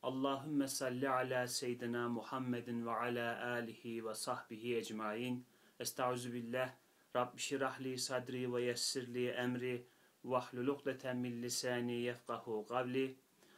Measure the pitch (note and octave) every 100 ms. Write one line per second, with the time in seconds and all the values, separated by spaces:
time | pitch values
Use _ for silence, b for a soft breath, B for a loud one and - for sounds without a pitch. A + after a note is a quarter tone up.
0 | B2+ C3 C3+ C3+ D3 D3 C#3 - C3 B2
1 | C#3 B2+ B2+ B2+ B2 - B2 B2 A#2+ A#2+
2 | A#2+ A#2 A2 C3 B2+ B2 A#2 A#2 A#2 A2+
3 | A#2+ A#2+ A#2 A2+ B2 A#2+ A2+ A2+ A#2+ A2+
4 | A2 G#2+ - A#2 - A2 A#2 A#2 G2+ G#2+
5 | G#2+ G#2+ B2+ B2 B2 b b b A#2+ -
6 | B2+ B2+ B2 A#2+ A#2 B2+ C3 - b b
7 | b B2 B2 - - C#3 C3 B2+ C3 B2+
8 | - B2+ B2 B2+ B2+ A#2+ B2 A#2+ - C3+
9 | A#2+ A#2+ B2 A#2+ B2 B2 B2+ B2 B2 B
10 | B B A#2+ B2 B2 B2 B2+ C#3 C#3 B2+
11 | C3 B2 B2 A#2+ A#2+ A#2+ B2+ B2 A#2+ A#2+
12 | A#2+ A#2+ - A#2 A#2+ A2 G#2 A#2+ B2+ C3
13 | C3 C3 _ _ B